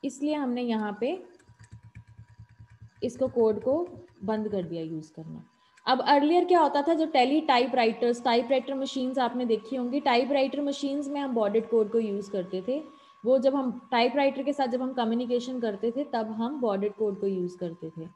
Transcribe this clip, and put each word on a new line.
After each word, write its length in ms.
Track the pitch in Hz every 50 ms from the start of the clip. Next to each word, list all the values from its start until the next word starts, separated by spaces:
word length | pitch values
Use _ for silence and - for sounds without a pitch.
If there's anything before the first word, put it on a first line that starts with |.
| -
इसलिए 300 | 277 269 - 285 294 302
हमने 280 | 294 285 254 240 247 247
यहाँ 360 | 240 226 214 214 214 202 202
पे 220 | 233 262 339 381 - - - _ _ _ - _ - _ - - _ - _ - - _ - - - _ - _ - _ - _ - _ - _ - - _ _ -
इसको, 260 | 247 233 - 269 254
code 340 | - 240 226 220 214 214 -
को 260 | 254 269 320 349 349 - - - - _ _ 208
बंद 240 | 190 220 214 214 208
कर 140 | 202 196 180
दिया 200 | 160 165 165 165
यूज़ 300 | 160 165 156 156 - _
करना। 340 | - 160 160 156 156 - _ _ _ _ _ _ _ _
अब 140 | - 254 254
earlier 440 | - - 285 285 285 302 330 359 349
क्या 160 | 359 359 349
होता 220 | 311 285 285 285 285
था, 120 | 320 330
जो 120 | 311 320
tele 420 | 311 - 269 247 254 277 311 311 311
typewriters, 760 | 262 247 247 254 240 262 233 220 226 - 240 240 240 240 -
typewriter 500 | 254 233 240 233 240 269 262 254 269 277
machines 440 | 269 269 269 - 269 254 254 262 269
आपने 260 | 247 233 240 247 254
देखी 320 | 233 226 214 214 - 269
होंगी, 240 | 254 247 247 240 285
typewriter 600 | 294 285 247 240 269 247 285 277 269 277 - 277
machines 480 | 294 285 277 - - 277 277 285 294 277
में 120 | 285 285
हम 160 | 285 269 247
baudit 320 | 226 214 202 208 226 220 226
code 240 | 233 226 214 208 220
को 60 | 226
यूज़ 320 | 226 214 196 202 202 196
करते 320 | - 196 175 185 185 185 180 208
थे। 140 | 254 294 311 - - - - - - _ -
वो 140 | 220 262 269
जब 160 | 233 269 262
हम 340 | 285 262 254 - - - - -
typewriter 500 | 233 233 247 247 285 277 277 - 262 269
के 100 | 269 277
साथ 140 | 285 269
जब 160 | 254 226 247 254
हम 100 | 254 262
communication 680 | 247 233 220 226 240 254 233 247 240 240 254 254 254
करते 300 | 233 220 202 196 - 233
थे, 140 | 233 262 285
तब 220 | 285 - 233 220
हम 340 | 214 220 214 226 240 294 294 247
baudit 300 | 226 202 196 196 208 202
code 280 | - 220 208 196 180
को 60 | 202
यूज़ 320 | 196 196 185 180 180 180 -
करते 320 | 185 170 165 - - 160
थे। 160 | - 165 160 170 -